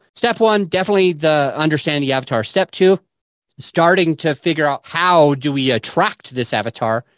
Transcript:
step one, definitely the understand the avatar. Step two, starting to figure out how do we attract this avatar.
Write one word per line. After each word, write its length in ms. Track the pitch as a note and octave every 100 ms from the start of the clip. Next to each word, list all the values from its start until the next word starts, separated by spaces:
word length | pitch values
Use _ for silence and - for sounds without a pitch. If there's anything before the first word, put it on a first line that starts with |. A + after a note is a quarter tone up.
| _
step 240 | - A#3+ A3
one, 280 | A3+ G#3 F#3+
definitely 460 | F#3 F#3 G3+ F#3
the 420 | D#3+ D#3+ D3+ C#3 A#2+
understand 460 | D#3 D3+ - D3
the 100 | C#3
avatar. 320 | C3 B2 A#2+
Step 260 | G#2+ - F#3+
two, 300 | - F#3 F#3+ _ _ _ _ _ -
starting 580 | - - E3 F#3 E3+ D3+
to 180 | D#3+
figure 320 | C#3+ F3 D#3 D3
out 160 | C3+
how 480 | - E3 F3+ F3 D3
do 180 | C#3+ C#3
we 200 | C#3 C3
attract 640 | A#2 - - G3 - -
this 180 | B2+ A#2+
avatar. 540 | A2+ G#2+ - A#2 A2+ -